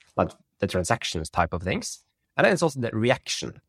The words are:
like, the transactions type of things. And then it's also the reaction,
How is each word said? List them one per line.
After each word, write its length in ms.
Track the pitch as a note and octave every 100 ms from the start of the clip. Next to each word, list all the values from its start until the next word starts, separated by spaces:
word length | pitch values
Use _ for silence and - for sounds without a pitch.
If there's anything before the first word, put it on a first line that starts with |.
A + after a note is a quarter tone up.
| _ -
like, 140 | F2 - _ -
the 80 | G2
transactions 600 | F#2 E2+ A2+ - E2 D#2
type 240 | - E2+
of 100 | E2+
things. 400 | F2+ F#3+ - - _ _ _
And 120 | - G3
then 80 |
it's 80 | F3+
also 180 | E3 C#3
the 100 | A#2+
reaction, 680 | A2 A#2+ C3 - - B1+ -